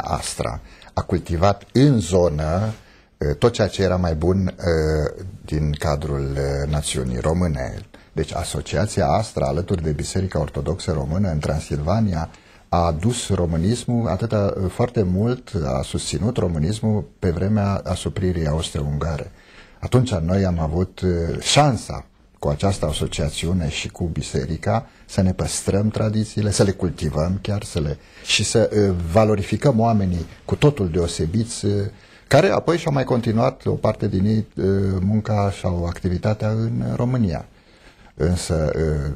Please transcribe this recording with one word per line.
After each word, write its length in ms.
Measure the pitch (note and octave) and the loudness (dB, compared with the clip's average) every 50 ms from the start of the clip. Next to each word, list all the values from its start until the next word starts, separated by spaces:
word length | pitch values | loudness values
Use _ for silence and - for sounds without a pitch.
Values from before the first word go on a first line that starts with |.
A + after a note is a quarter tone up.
| - | -2
Astra, 580 | - - - - - - - - A#1 A#1 - - - - - - - - | -2 -4 -4 -4 -6 -6 -6 -4 -4 -6 -8 -10 -16 -20 -20 -20 -8 -6
a 100 | - - | -6 -2
cultivat 600 | - - F#3 - - E3+ E3 F3+ G3+ G3 - - - - | -2 -2 -2 -2 -2 0 2 4 2 2 0 -4 0 4
în 260 | - - D3 C#3 A2+ | 6 6 6 6 4
zonă, 600 | F#2+ E2 F#2+ F#2 F2 E2+ D#2 D2 D#2 D2+ E2 F#2 G#2+ A2 A2 - - - - - - _ _ _ | 2 2 4 4 4 4 2 0 0 0 0 0 0 -2 -4 -6 -12 -20 -20 -20 -20 _ _ _
eh, 160 | - D2 D2 - | -2 -2 0 2
tot 140 | - A#2+ A2+ | 2 2 4
ceea 160 | - A2 F2+ | 2 0 0
ce 140 | - - G2 | 2 0 0
era 140 | F#2 F2+ | 2 2
mai 180 | F2+ F2+ F2 E2 | 2 2 0 0
bun, 400 | D2+ D#2+ F2 F#2 F#2+ F#2+ F2+ - - | 0 2 2 2 2 2 0 -2 -2
eh, 680 | - F2 E2 D#2+ D#2 D#2 D#2 D#2 D2 - - - - - - - - | 0 0 2 2 2 2 2 2 0 -2 -4 -6 -10 -14 -14 -16 -10
din 300 | - D#2 D#2 D2+ D2+ D2 D2+ | -6 -2 -2 0 0 -2 -2
cadrul, 500 | - E2 D2 C#2+ D2 D2 C#2+ C#2 C#2 C#2 C#2 | 0 -2 -2 -2 -2 -4 -2 -2 -2 -2 -2
eh, 340 | C#2 C#2 C#2 C#2+ C#2 C#2+ C#2+ | -2 -2 -2 -2 -2 -2 -2
națiunii 480 | D2+ D2 D2+ - - - B1+ B1+ A#1+ A#1 | -2 -2 -2 -2 -4 -4 -4 -2 -4 -2
române. 560 | B1+ D2+ E2 F2 F2+ F2 D2+ C2+ C2 G#1+ - G1+ - - - - - - - | 0 0 2 2 2 0 0 -2 -4 -6 -8 -10 -12 -16 -20 -20 -20 -10 -6
Deci 220 | - D#2+ - - | -4 -4 -4 -4
asociația 720 | - - - - D2+ D2 - - C#2+ F#2+ G#2 - - F2 | -6 -6 -6 -6 -8 -6 -4 -2 -2 -2 0 0 0 2
Astra, 400 | C#2 D#2 G2+ A2+ - - - D2 | 2 2 2 0 -2 -2 -2 -2
alături 360 | C2+ C2+ D#2+ - - G2+ F2+ D#2+ | 0 0 -2 -2 -2 -2 -2 0
de 80 | D#2+ | -2
Biserica 480 | D2+ D2 D2 - - F#2+ F#2+ F#2 - D#2+ | -2 -2 -4 -4 -2 -2 -2 -2 -2 -2
Ortodoxă 520 | D2+ D2+ - D2 C#2 C#2+ E2+ G2+ - - E2 | -4 -2 -4 -4 -4 -4 -4 -4 -2 -2 -2
Română 360 | D2+ C2+ C2+ D#2 F#2 G#2 F#2+ | -2 -2 -2 0 0 0 0
în 100 | D#2+ D2+ | 0 0
Transilvania, 920 | D2 - D2 D2+ - - - D2 D2 D#2+ F#2 A2+ A2+ G2+ F2+ D#2 D#2+ - - - - - - - - - | 0 0 -2 -2 -2 -2 -4 -2 0 0 2 2 2 2 0 -2 -4 -6 -8 -16 -20 -20 -20 -20 -6 -2
a 180 | - F2+ E2+ | 0 2 2
adus 420 | E2+ E2 D2+ E2 A2+ B2 - - - | 2 0 0 0 0 0 -2 -2 -2
românismul 800 | G2+ F2+ F2+ E2 E2+ E2 E2 G2 A#2+ A#2 - - B2 A#2 A#2 F#2+ | 0 0 2 2 2 2 2 2 0 0 -2 -2 0 0 0 0
atâta, 460 | E2 F#2+ A#2 A2+ A2 G#2+ G2+ F#2+ - | 0 -2 -2 0 0 0 0 0 0
eh, 140 | - F#2+ F#2 | -2 -2 -2
foarte 320 | - - - - - A#2 G#2 | 0 0 -2 0 2 0 2
mult, 480 | F2+ F2+ F#2 G#2 A#2+ B2+ B2 - - - F#2 D2+ | 2 2 2 2 2 0 -2 -6 -6 -4 -4 -2
a 160 | C2 B1+ C2+ - | 0 0 -2 -2
susținut 540 | - - E2 D2 - - D2 D#2+ A2+ B2 | -2 -4 -4 -4 -4 -2 -2 0 0 0
românismul 680 | - G#2 F2+ E2+ D#2 D2 D#2+ A2 A2 - A2 G#2+ G#2 - - - _ | 0 0 0 0 0 0 0 0 0 0 0 0 0 -2 -6 -8 _
pe 120 | - F#2+ | -2 0
vremea 500 | D#2+ E2 F#2 G2+ G#2+ G#2+ G2+ G2+ G2 - - | 0 0 0 2 2 2 2 2 0 -2 -2
asupririi 640 | - F2+ F2+ - - D2 - F#2+ F#2 F2 E2+ D#2+ | -4 -4 -4 -4 -4 -2 0 0 0 0 0 0
austro-ungare. 840 | D2+ D2 D#2 D#2+ - - D#2+ C#2+ C#2+ D2 D2 D#2 E2 D2+ C#2+ A1+ - - - - - - - - - - - | 0 0 0 -2 -4 -4 -4 -4 -2 -2 -2 -2 -2 -4 -4 -6 -10 -14 -18 -20 -20 -20 -20 -20 -20 -14 -10
Atunci 340 | - - - B2 A#2+ - A2 | -4 0 2 2 2 2 0
noi 300 | F2 D#2+ E2 F#2 G2 G2 | -2 0 2 2 2 2
am 140 | F#2 F2 E2 | 2 2 0
avut, 420 | D#2+ D2+ D#2 F2 F#2 F#2 - - - | 0 0 0 0 -2 -2 -4 -2 -2
eh, 360 | F#2 F2 E2+ E2+ E2 - C#2 | 0 0 0 0 -2 -4 -4
șansa 640 | - - - C#3+ D3 D3 B2 G2 - - - - - - _ _ _ _ _ _ | -2 2 4 4 6 4 4 0 -4 -8 -10 -10 -12 -14 _ _ _ _ _ _
cu 100 | - D2+ | -2 -2
această 380 | D2 D2 - G2 G2+ - - | 0 0 0 0 0 0 0
asociațiune 840 | D#2 D2+ - - C#2 - - E2+ D2+ - - - E2 F#2 F#2 E2 D2 | -2 -2 -2 -4 -4 -2 -2 -2 -2 -4 -4 -2 -2 0 0 0 -2
și 200 | C#2 - - - | -4 -4 -8 -8
cu 160 | - - F#2 | -6 -6 -6
biserica 840 | E2+ - - D2 - - D#2 B1+ - D#2+ D#2 - G#2+ G#2+ A2+ - - - - - | -4 -4 -4 -6 -4 -4 -4 -2 -2 -4 -4 -2 0 0 0 -2 -6 -12 -20 -20
să 140 | - - - F#2+ | -6 0 2 2
ne 100 | F#2 F#2 | 2 2
păstrăm 560 | - E2 D2+ - - - - F#2+ G2 G#2+ G#2+ | 0 -2 -4 -4 -2 -2 0 0 2 2 0
tradițiile, 600 | G#2 - A2 A2 G#2 G#2+ G#2+ - - A2+ G#2+ G#2 | 0 0 0 0 0 0 -2 -2 -2 -2 0 0
să 120 | G2 - A2+ | 2 4 4
le 80 | G2 | 2
cultivăm 680 | F#2 - - F2 D2+ - - D2+ C2+ D#2 D#2 F2 F#2+ G2+ - | 2 0 -2 -2 -2 -2 -4 -2 0 0 0 0 0 -2 -2
chiar, 200 | - G#2 G#2 G#2+ | -2 -4 -4 -4
să 160 | - - F2 | -4 -4 -2
le, 180 | D2 D2 C#2+ - - - - - - | -2 -2 -4 -6 -10 -16 -20 -14 -6
și 200 | - - - G#2+ | -2 0 0 0
să, 260 | - - A#2 G#2+ - - | 2 2 2 2 4 4
eh, 180 | G#2+ G#2 G2 F#2 F2 F2 E2 E2 | 4 4 4 2 0 -2 2 4
valorificăm 680 | A2 A2 G#2+ G#2+ G2+ G2+ - - G#2+ - D3 B2+ A2 | 4 4 6 4 2 0 -2 -2 2 2 4 4 4
oamenii 460 | A2+ A#2 A2+ G#2 G2 F#2 F2+ E2+ E2 - - - - | 4 4 4 2 2 2 0 -2 -4 -6 -12 -16 -6
cu 100 | - G2+ | -4 0
totul 320 | - - D3 C#3+ - G2+ F2+ | 4 4 4 4 4 0 0
deosebiți, 760 | D#2 F2+ E2+ E2 - - F2 D#2+ F#2 A2 A2+ A2+ - - - | 0 0 0 0 0 -2 -2 0 0 -2 -2 -2 -4 -4 -2
eh, 60 | G2+ G2+ G2+ G2+ G#2 - - - - - - - - | -2 0 0 -2 -4 -6 -12 -18 -20 -20 -20 -2 2
care 200 | - C#3 E3 G3 | 4 4 6 4
apoi 280 | - - - - E3 F3 | 2 2 2 2 0 0
și-au 140 | - E3 C#3+ | 0 0 0
mai 120 | C3+ C3 | 0 0
continuat 600 | - C3 A#2+ A2 A#2 A2 A2+ A#2+ C3+ - - - | 0 0 0 0 0 2 2 2 0 0 -2 -4
o 60 | A2 F#2+ | -4 -2
parte 360 | - - A2+ G#2+ - - G#2 | 0 0 -2 -2 0 -2 -2
din 160 | G2+ F#2 F#2 | 0 0 2
ei, 220 | G#2 A2 A2 G#2+ - - | 2 2 0 0 -2 -4
eh, 80 | - - F#2+ G2 G2 G2 F#2+ F#2+ F#2+ | -2 0 2 2 2 2 0 0 0
munca 520 | F2+ G2 G#2+ A2 G#2 - G#2+ G#2 G2+ G2 F#2+ - | 0 2 0 0 0 0 0 0 0 0 -2 -2
sau 240 | - F#2+ F2+ F2 E2+ | -4 -2 -2 -2 -2
activitatea 600 | E2+ F2+ - - F#2 F2+ F2 - A2+ G#2+ - A2 G#2+ | -4 -4 -4 -2 -2 -2 0 0 -2 -2 0 -2 -2
în 340 | A2 A2 A2+ A#2 A#2+ B2 A#2+ A#2+ A#2+ | 0 0 -2 -2 -2 -2 -2 -2 -2
România. 480 | B2 B2 B2 B2+ B2+ A2+ F#2+ D2+ B1+ - - - - _ _ - - - - - - - - _ | 0 0 0 2 2 2 0 0 -2 -6 -10 -16 -20 _ _ -20 -20 -20 -20 -20 -20 -20 -20 _
Însă, 560 | - D2 E2+ F2+ F2+ - - F#2 D#2+ D#2 D2 - | -2 0 2 2 0 0 0 0 0 0 0 0
eh, 340 | - D#2+ D#2 D2+ D2 C#2+ D2 C#2 | 0 0 0 0 0 -2 -4 -6